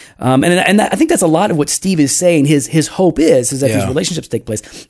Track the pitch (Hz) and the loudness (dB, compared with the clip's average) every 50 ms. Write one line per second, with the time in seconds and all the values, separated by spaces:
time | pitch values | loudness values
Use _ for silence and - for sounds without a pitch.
0 | - - _ - - 123 131 131 - 170 175 180 - - 190 208 208 - 190 196 | -20 -20 _ -6 -2 0 2 2 2 2 2 2 2 2 2 2 2 0 0 0
1 | 294 330 349 - - 165 156 160 196 214 190 151 147 - - - - 190 190 160 | 0 0 0 0 2 2 2 2 0 0 0 -2 -2 -4 -4 -4 -4 -2 0 0
2 | 147 135 - - 175 180 175 160 139 143 156 143 127 - - 160 147 - - - | 0 0 0 0 2 2 2 2 2 2 2 0 0 0 -2 -2 -2 -2 -2 0
3 | 190 180 156 - 151 - 151 131 120 127 139 131 139 131 110 104 98 95 127 151 | 0 0 2 2 2 2 4 2 2 0 -4 -2 -2 0 0 0 -2 -2 -2 -4
4 | 180 170 180 160 - - - 113 - - 107 107 - - - - - - | -4 -4 -6 -8 -8 -8 -8 -8 -6 -6 -8 -8 -10 -12 -18 -20 -20 -12